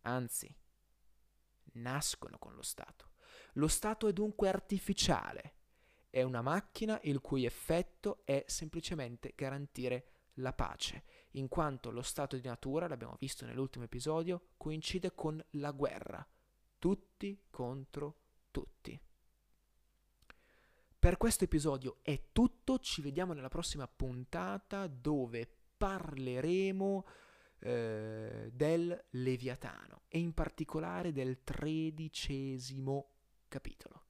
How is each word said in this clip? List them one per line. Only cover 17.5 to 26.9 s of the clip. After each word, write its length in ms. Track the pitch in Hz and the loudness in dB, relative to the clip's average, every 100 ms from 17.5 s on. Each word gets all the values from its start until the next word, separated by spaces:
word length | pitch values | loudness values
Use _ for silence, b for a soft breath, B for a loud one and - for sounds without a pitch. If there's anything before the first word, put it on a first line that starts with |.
contro 680 | - 123 135 135 151 147 - _ _ _ | -6 -4 -4 -8 -6 -8 -8 _ _ _
tutti. 500 | - - - - - - _ _ _ _ _ _ _ _ _ _ _ _ B B B B B B - | -8 -8 -14 -14 -14 -16 _ _ _ _ _ _ _ _ _ _ _ _ B B B B B B 8
Per 180 | - 180 | 8 10
questo 280 | 233 - | 4 4
episodio 540 | 180 156 151 135 131 - | 4 4 2 0 -2 -4
è 280 | - 139 - | -2 -2 2
tutto, 460 | - 240 - - 262 | 6 6 6 0 0
ci 220 | - - | 0 -4
vediamo 320 | 143 139 185 | -2 -2 -2
nella 160 | 151 131 | -2 -4
prossima 380 | - 165 147 127 | -4 -2 -4 -6
puntata 1000 | _ 131 123 131 170 185 196 _ 196 190 | _ -4 -4 -6 -4 -2 -4 _ -6 -4
dove 640 | 131 139 147 120 117 - - _ _ | -2 2 2 2 -2 -6 -10 _ _
parleremo, 1300 | 196 190 160 135 127 127 156 185 190 190 196 | 0 0 -4 -4 -2 0 4 4 4 2 2